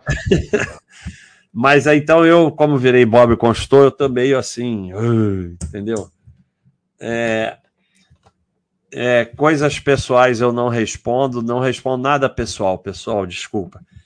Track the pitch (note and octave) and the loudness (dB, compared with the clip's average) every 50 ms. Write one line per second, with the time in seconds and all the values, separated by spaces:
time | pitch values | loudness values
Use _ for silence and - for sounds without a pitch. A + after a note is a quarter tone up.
0 | _ - - - - - F#3+ D3 - - - - - - - - _ _ _ - | _ -8 -8 -6 -2 0 0 0 0 -4 -6 -6 -6 -8 -12 -20 _ _ _ -18
1 | - - - - - _ _ _ _ _ _ A2+ B2 C3+ C#3+ C#3+ A#2+ D3+ D3+ D3 | -18 -18 -18 -18 -20 _ _ _ _ _ _ 0 2 4 4 4 4 4 2 2
2 | D3 D3+ D#3+ E3 E3 E3 E3+ E3+ E3 D3+ D3+ - D3+ D3 D3 C3 B2 B2+ B2 B2+ | 2 2 4 4 6 6 6 6 4 2 2 0 0 2 2 2 2 4 4 4
3 | B2 A2 A2 A#2+ B2 A#2 A2+ - - A#2 A2 - - - C3+ C#3 C#3 C3+ - _ | 4 6 6 6 6 6 4 2 2 0 0 0 0 4 6 6 6 6 4 _
4 | D3 C3+ B2 B2 B2 C3+ C3+ B2+ A#2+ - - A#2+ A#2+ B2 A2+ G#2 F#2+ F2+ F#2 G#2 | -4 -2 -2 0 0 0 0 0 -2 -6 -10 -8 -6 -6 -6 -6 -8 -10 -8 -6
5 | A2+ A#2 A#2 A2+ A2 G#2 G2 F#2 F2+ F2 F2 F2 - - - G2+ G2+ A2 A2+ G#2 | -2 0 0 0 0 -2 -4 -6 -8 -12 -14 -14 -16 -14 -12 -10 -8 -6 -6 -6
6 | F#2 - _ _ _ - _ _ _ _ _ _ _ _ _ _ _ _ _ _ | -8 -10 _ _ _ -20 _ _ _ _ _ _ _ _ _ _ _ _ _ _
7 | - A#2 A#2 A#2 A#2 A2+ A2 A2 A2 A2 - _ _ _ _ _ _ _ _ _ | -10 -8 -6 -4 -4 -4 -2 -4 -4 -6 -8 _ _ _ _ _ _ _ _ _
8 | _ _ _ _ _ _ _ _ _ _ _ _ _ _ _ _ _ _ C#3 C3+ | _ _ _ _ _ _ _ _ _ _ _ _ _ _ _ _ _ _ -10 -6
9 | A#2+ B2 B2 A#2+ A#2 - - - C#3+ D#3 D#3+ C#3+ D3 C#3+ C#3+ - - C#3+ C#3 C3 | -2 0 2 0 0 -2 -4 -2 0 0 0 0 -2 -2 -4 -4 -2 -2 0 0
10 | - - B2+ B2 B2+ B2+ B2 A2 B2 B2 A#2+ A#2+ A#2+ B2 A#2 A#2 A2 G2+ - - | 0 0 2 4 4 4 2 0 0 -2 0 0 -2 -2 -2 -2 -4 -4 -6 -10
11 | _ A#2+ A#2+ B2+ C#3 C3 A#2+ A#2+ A#2 A#2 A#2+ B2+ B2+ C3 B2 - - C3 B2+ B2+ | _ -4 -2 -2 -2 -2 -4 -6 -6 -4 -4 -2 -2 -2 -4 -4 -6 -6 -6 -4
12 | B2+ C#3 D3 C#3+ C3+ B2+ - - A#2+ G#2 - - G#2 F#2+ F#2 F2+ _ G2+ F#2 - | -2 -2 0 0 -2 -4 -4 -6 -10 -8 -6 -4 -4 -4 -4 -4 _ -12 -14 -12
13 | - A#2 A2 G#2 F#2+ F2+ F2 - - - - G#2+ F2+ E2+ _ - - _ _ - | -8 -6 -4 -4 -6 -6 -10 -14 -14 -8 -8 -8 -8 -8 _ -20 -20 _ _ -20
14 | _ | _